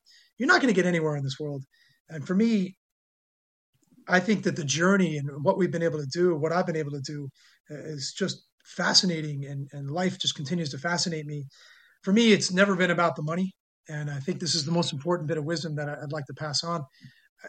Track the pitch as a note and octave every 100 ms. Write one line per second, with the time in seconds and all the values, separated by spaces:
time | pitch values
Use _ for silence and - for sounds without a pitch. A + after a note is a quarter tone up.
0 | _ _ _ - C#4 F4+ B3+ F#3 F3+ E3+
1 | D#3 D3 C3+ C#3 D3 C#3 C3+ _ _ _
2 | _ D#3+ D#3+ F#3+ A#3 G#3+ F#3 - _ _
3 | _ _ _ _ _ _ _ _ _ _
4 | - F#3 F#3 F3+ E3 E3 C#3 D3 F3+ G3
5 | E3+ D3 C#3+ C#3+ D3 F#3+ E3+ E3 E3 D#3
6 | C3+ E3+ F3+ D#3 D#3 E3+ E3+ D#3+ C#3+ C#3+
7 | C#3 D3 C3+ - _ _ - D3 D#3 D3
8 | C3 - F#3 - _ _ - - G3 -
9 | F#3 D#3+ D3+ C#3 C#3 C#3 C#3 C#3+ C#3 E3
10 | F#3 F#3 - - C3 F3 D3 C3+ E3+ F3
11 | F3 D#3 D3 D3 C#3 - - - _ _
12 | F#3+ G#3+ A3+ F3+ - F#3 G3+ F3+ F3+ F3
13 | E3+ D3 D3+ F3 F#3+ - _ _ - D3+
14 | D3 C#3 D#3+ - D#3+ D#3+ D3+ E3+ D3+ C#3+
15 | E3 F3 D3+ D#3 D3 E3 D#3 D3 D3 D3
16 | D3 D3+ C#3+ C3 D#3 C3+ E3+ E3+ C#3 _
17 | C#3+ - _ _